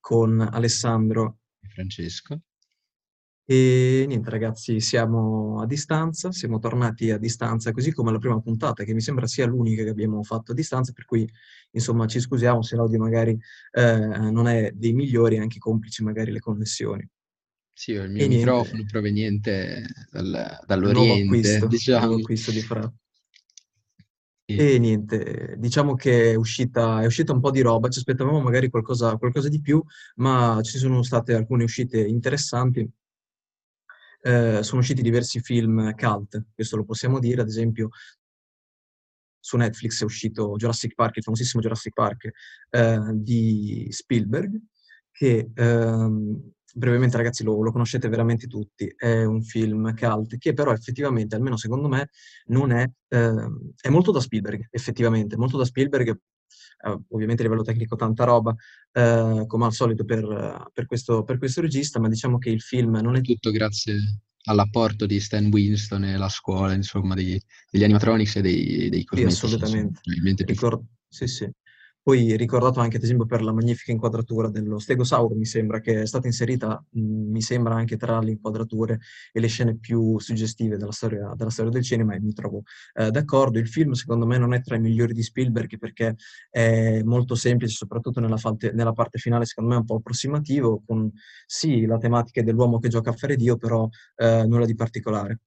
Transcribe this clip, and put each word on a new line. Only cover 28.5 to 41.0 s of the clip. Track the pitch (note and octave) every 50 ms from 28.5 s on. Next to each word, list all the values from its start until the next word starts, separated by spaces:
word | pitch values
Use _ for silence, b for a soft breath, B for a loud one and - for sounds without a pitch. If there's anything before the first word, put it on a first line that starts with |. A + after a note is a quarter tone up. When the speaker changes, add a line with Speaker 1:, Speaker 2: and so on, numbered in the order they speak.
| A#2 C3 C3 B2+
Speaker 1:
qualcosa, | B2 A#2 A2 - C3 A2+ A#2 A2+ A2
qualcosa | A2 - B2 B2 D3+ C#3 D3
di | D3 D#3
più, | D3 - C#3+ D#3+ D#3 B B B B B B
ma | - B2+ C3+ C3+ B2+ A#2+ A#2 A2+ A2 A2
ci | A2 A2+
sono | C3 C3 C3 C3 B2 B2
state | B2+ C3 A#2 A2+ - A#2+
alcune | A2+ A2 A2 C3 A#2+ A#2
uscite | A2+ - - B2 A#2+ - A2 G#2+
interessanti. | G#2 A2+ A#2+ A#2 C3+ C#3 C#3+ D3 - - B2 B2+ B2+ B2 B2 A2 A2 - _ _ _ _ _ _ _ _ _ _ _ _ _ _ _ _ _ _ B B B B B B B -
Eh, | B2+ A#2+ A#2+ A#2 A2+ A2 G#2 G#2+
sono | - - B2+
usciti | B2 B2 - B2+ A2+
diversi | A#2 A2+ B2 A#2+ - - A#2+
film | A2+ - B2 A#2 A2+ A2+ A2 A2 A2 G#2+ G#2+
cult, | A2+ - A#2 G#2 G2+ G#2 - - A2 A2 _ _
questo | - A2 G#2+ -
lo | G#2+ G#2
possiamo | G#2 A2+ - - B2+ C3 C3+
dire, | B2 A#2 B2 A#2+ A2+
ad |
esempio | A2 G#2+ A2 A2+ A2+ A2 A2 A2 A2 B B B B B _ _ _ _ _ _ _ _ _ _ _ _ _ _ _ _ _ _ _ _ _ _ _ _ _
su | _ - -
Netflix | A#2+ A#2+ G#2+ A2+ - A#2 A2+ - -
è | A2
uscito | G#2+ - - - A2 G#2 - G#2+ G#2 G2+
Jurassic | G#2 A2 A#2 A2+ - - A#2+ -
Park, | -